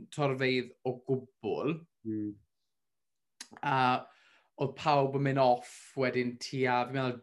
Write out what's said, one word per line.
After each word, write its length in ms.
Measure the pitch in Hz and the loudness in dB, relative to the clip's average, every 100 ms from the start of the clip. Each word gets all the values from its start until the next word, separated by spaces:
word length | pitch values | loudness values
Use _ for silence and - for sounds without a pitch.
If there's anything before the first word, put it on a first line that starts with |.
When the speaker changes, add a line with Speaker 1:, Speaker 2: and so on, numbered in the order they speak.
| - | -8
Speaker 1:
torfeidd 640 | - 143 131 131 127 120 - | -2 -2 0 0 0 -4 -6
o 120 | 127 123 | -6 -6
gwbl. 760 | - 127 120 _ 104 76 123 165 - _ | -4 -4 -4 _ -4 -2 -2 -4 -10 _
Speaker 2:
Mm. 280 | 113 107 104 104 _ _ _ _ _ _ _ _ _ - - - | -8 -6 -6 -10 _ _ _ _ _ _ _ _ _ -20 -20 -6
Speaker 1:
A 160 | 147 135 127 127 - _ _ _ _ - | 0 4 4 2 -2 _ _ _ _ -4
oedd 180 | 143 - | -4 -2
pawb 400 | 156 143 139 139 | 2 4 2 0
yn 80 | 139 | 0
mynd 160 | 135 | 4
off 320 | 131 120 - - - 135 | 4 4 -2 -20 -10 -2
wedyn 400 | 127 123 123 120 | 0 0 -2 -4
tua, 440 | - 135 127 123 | -8 -2 0 2
fi'n 140 | 120 135 | 0 -2
meddwl, 220 | 127 120 | -2 -4